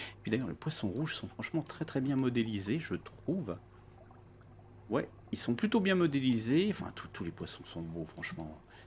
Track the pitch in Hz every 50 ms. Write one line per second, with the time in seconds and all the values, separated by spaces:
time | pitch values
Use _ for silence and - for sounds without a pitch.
0 | - - - - - - 107 127 - 85 82 - - 156 156 - - 101 90 120
1 | 160 160 - - - 98 - - 110 - - 160 - - - - 156 - - 135
2 | 131 139 143 131 135 127 120 123 110 113 110 98 92 98 120 165 156 - 90 82
3 | - - - - - - 170 190 147 98 85 - - - - - - - - -
4 | - - - - - - - - - - - - - - - - - - 104 143
5 | - - - - - - - - - - 120 - - 208 - 233 185 196 190 180
6 | 175 160 139 139 131 131 120 113 110 117 135 160 190 214 190 - 175 80 - -
7 | - - - - 95 82 - - 85 - - - - - - 85 82 82 82 85
8 | 80 80 - - 80 - - - 80 78 78 - - - - - -